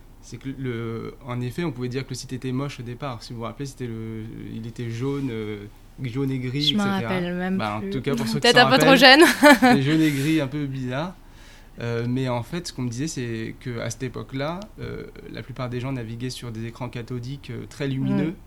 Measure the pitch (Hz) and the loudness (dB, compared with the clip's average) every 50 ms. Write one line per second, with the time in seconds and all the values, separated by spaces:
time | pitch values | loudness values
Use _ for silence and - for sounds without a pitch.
0 | - - - - - - 123 120 - 135 135 135 135 127 113 113 117 113 113 110 | -20 -20 -20 -20 -18 -18 -16 -12 -10 -10 -8 -6 -6 -6 -4 -4 -6 -6 -6 -8
1 | 113 110 - - - 123 123 123 123 123 117 175 175 156 120 123 123 123 120 135 | -8 -10 -12 -14 -12 -8 -6 -4 -4 -4 -4 -4 -4 -4 -4 -4 -6 -6 -6 -6
2 | 131 - 127 - - - 131 117 - 127 127 131 139 143 - - 113 120 120 117 | -6 -8 -10 -10 -8 -10 -10 -8 -6 -4 -4 -4 -4 -6 -8 -10 -10 -12 -10 -8
3 | 147 135 120 104 - - 123 113 117 110 110 - 143 135 - - 123 117 113 113 | -8 -8 -8 -10 -12 -12 -10 -10 -8 -10 -8 -8 -10 -10 -8 -10 -8 -8 -6 -8
4 | 110 113 110 110 110 110 110 110 110 110 113 113 113 117 - 127 120 117 113 113 | -8 -8 -8 -8 -10 -10 -12 -12 -12 -10 -10 -10 -10 -10 -8 -8 -8 -6 -6 -4
5 | 131 139 139 143 139 127 113 110 107 104 107 101 101 104 - - - - - - | -4 -4 -2 -2 -4 -4 -4 -4 -6 -6 -8 -10 -12 -16 -18 -20 -20 -20 -14 -10
6 | 135 120 110 135 139 135 135 127 123 127 127 143 147 - - 208 202 196 196 190 | -8 -6 -4 -2 -2 -2 -2 -4 -4 -4 -4 0 0 2 2 2 2 2 0 0
7 | - - 185 180 175 175 180 180 180 185 190 185 110 104 104 107 202 196 202 131 | -2 -2 -2 -2 -2 -2 -2 -2 -2 -2 -2 -2 -2 -2 -2 -4 -4 -4 -4 -4
8 | - 139 123 117 113 110 220 - - 240 240 247 240 - 254 254 - 269 269 - | -2 -2 -2 0 -2 -2 -2 2 4 6 8 8 8 8 6 6 8 8 8 10
9 | 269 254 269 302 339 - - - 285 294 277 208 254 247 247 139 131 143 160 160 | 10 10 12 12 10 8 8 8 10 10 10 10 8 6 6 6 4 4 4 4
10 | 156 151 143 135 139 156 160 156 139 123 139 151 143 139 135 135 127 123 127 139 | 4 4 2 2 0 2 2 2 0 0 -2 -4 -4 -4 -4 -4 -4 -4 -2 -4
11 | 165 190 175 - - - - - - - - - - - - - 117 117 117 117 | -4 -6 -8 -14 -20 -20 -20 -20 -20 -20 -20 -20 -20 -20 -12 -8 -4 -2 -2 -2
12 | 117 123 123 131 131 127 120 120 110 - 170 175 175 - - 135 127 120 113 120 | 0 0 0 0 0 0 -2 -2 -4 -4 -6 -8 -8 -8 -8 -6 -6 -4 -4 -4
13 | 147 160 - 139 123 117 113 113 113 113 110 - - 127 120 110 107 117 107 - | -6 -6 -4 -6 -6 -4 -4 -6 -6 -8 -10 -10 -10 -8 -6 -6 -6 -6 -6 -6
14 | 131 123 - 117 110 - 131 135 139 156 175 190 214 220 - - 123 117 117 113 | -8 -8 -8 -8 -10 -8 -6 -6 -4 -4 -6 -8 -10 -14 -14 -12 -12 -10 -10 -10
15 | - - - - - - - - - - 117 - 127 120 123 123 120 135 135 127 | -12 -14 -16 -16 -16 -14 -12 -12 -12 -12 -10 -8 -8 -6 -6 -6 -6 -6 -6 -8
16 | 113 110 117 113 127 127 - - 131 120 110 113 113 117 113 - 127 113 - 123 | -8 -10 -10 -8 -8 -8 -10 -10 -12 -10 -10 -8 -10 -10 -10 -10 -12 -10 -8 -10
17 | 113 - 127 123 120 127 143 143 - - 117 113 110 107 - - 143 139 131 131 | -8 -8 -8 -8 -8 -8 -10 -12 -12 -12 -10 -10 -10 -12 -8 -6 -4 -2 -2 0
18 | 135 131 131 139 147 165 196 - - | 0 0 2 2 0 -2 -4 -8 -16